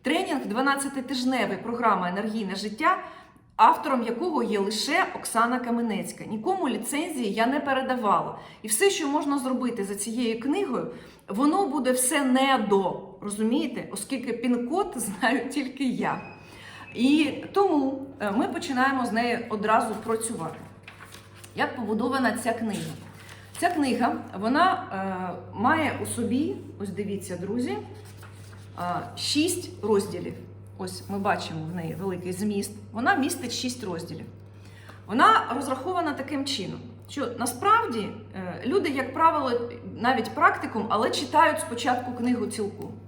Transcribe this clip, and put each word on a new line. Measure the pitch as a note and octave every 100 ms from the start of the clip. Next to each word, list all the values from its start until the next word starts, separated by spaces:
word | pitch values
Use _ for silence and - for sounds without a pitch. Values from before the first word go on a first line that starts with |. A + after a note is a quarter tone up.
Тренінг | B3 E4 F#4 C#4
дванадцятитижневий, | G3 G#3+ C#4 C#4 C#4 C4+ B3 C4 B3+ C4 G3+ F#3+
програма | - A#3 A#3 F#3 F3+
«Енергійне | G3 A3 A3 F#3+
життя», | F#3+ G#3 G#3 D#4+ F#4 - - - - _
автором | - A#3 - D4+ B3+
якого | A3+ A#3 F4 C#4+
є | A3+ G#3+
лише | G3 A3 - E4 F4+
Оксана | - - A3+ A#3 B3
Каменецька. | B3 A#3 A#3 G3 - -
Нікому | D3+ A3 E4 F#4+ D4
ліцензії | G#3 - C#4+ E4 D4+ G#3+
я | G3 A#3
не | C#4+
передавала. | C#4 C4 C4+ B3+ G#3+ E3+ D3+ - - -
І | G#3+
все, | - G4
що | F4+ D4
можна | D4 C#4+ C#4+
зробити | B3+ A#3+ B3 A3
за | G3
цією | G3+ A3+ A3+ A3+ A3+
книгою, | C4+ F4+ F#4+ A3+ D#3 - - - -
воно | G3 D4 F#4+ G4
буде | D4 B3
все | B3+ - D4+
недо, | C4 B3+ C4+ B3+ G#3 G3 F#3 - - -
розумієте? | G#3 G3+ A3 C4+ D4+ G3+ D#3+
Оскільки | G3 - C4+ A#3+
пін-код | A3 B3 A#3+ A#3+ F4 G4
знаю | B3+ G#3 - A3+ C4 C4
тільки | D4 B3+ -
я. | C4+ F#3 E3+ G#2+ - - - - - - -
І | - B3+ D4+ C#4+ - -
тому, | G4 G4 D4+ C4+ - - -
е, | G#3
ми | G#3 F#4
починаємо | E4+ E4 B3 C4 C4+
з | A#3+
нею | G#3+ A#3+ A3+ A#3
одразу | G#3+ G#3+ A3+ A3+
працювати. | G#3 A3+ A3 A3+ F#3+ D#3 - - - - - - - - - -
Як | - C4
побудована | - G#3 G#3+ B3 C4+ A#3+ G#3
ця | A#3
книга? | A#3 A3+ F3+ D#3+ - - - - - - -
Ця | F4
книга, | D#4+ C4+ A3 B3+ D#4+ - F#3+
вона, | A3 C#4+ F#4 F4+ -
е, | G3 G3 F#3 F3+ F3 - G3
має | A#3+ D#4+ C#4 -
у |
собі, | G#3+ A#3 G3+ B3+ E4+ G4 - -
ось | G3
дивіться, | F3+ G3+ G3 - F3
друзі, | G3 A#3+ C4+ G#4 - - - - - - - - - -
е, | F3 F3 -
шість | - - C#4+ E4+ F4 - -
розділів. | G#3 G3+ - F3 E3+ - - - - -
Ось | F#3 - -
ми | G3
бачимо | F#3+ F3 - D#3+ D#3
в |
неї | F3+ D#3+
великий | D#3+ F#3+ F3 F3+
зміст. | F3+ G#3 G3+ - - -
Вона | A3 C#4
містить | D4+ C#4+ - A#3+
шість | - B3+ -
розділів. | G3 E3 D#3+ D#3+ - - - - - - - - -
Вона | A3+ F#4+ A4 -
розрахована | B3+ C#4 C4 C4+ F4+ D#4+
таким | C#4 C#4+ D4
чином, | C4+ - E3+ - - - -
що | - B3+ -
насправді, | A#3+ - G4 A4+ A4 A3+ G3 - -
е, | F#3+ F3+ D#3+
люди, | B3 F#4+ D4+
як | C4+ B3+
правило, | D#4 E4 D#4 C4 A#3+ A#3 - F#3+
навіть | - A#3+ B3+ G#3+
практикум, | D4 F4 - D4 A3+ -
але | G#3 A#3+
читають | - C4+ D#4 D#4+ D4
спочатку | - A#3 - B3 B3
книгу | A3+ A#3+ A#3
цілком. | G3 - G3 - G#3+ G#2+